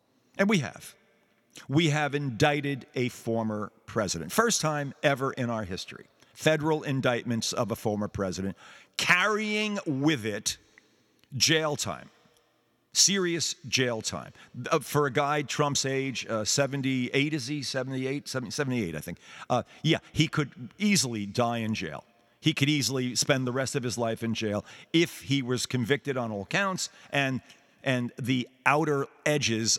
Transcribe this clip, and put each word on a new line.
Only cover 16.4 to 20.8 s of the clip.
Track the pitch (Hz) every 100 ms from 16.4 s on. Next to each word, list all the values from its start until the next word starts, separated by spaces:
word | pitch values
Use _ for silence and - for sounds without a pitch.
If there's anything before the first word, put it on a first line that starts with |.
seventy-eight, | 107 - 139 139 135 131 123 135 147
is | 156 117
he? | 151
Seventy-eight? | 131 135 127 131 131 143 -
Seventy, | 131 123
seventy-eight, | 107 139 123 92 78
I |
think. | 82 87 - - -
Uh, | 123 - -
yeah, | 151 156 -
he | - 156
could | - 147 - 117
easily | -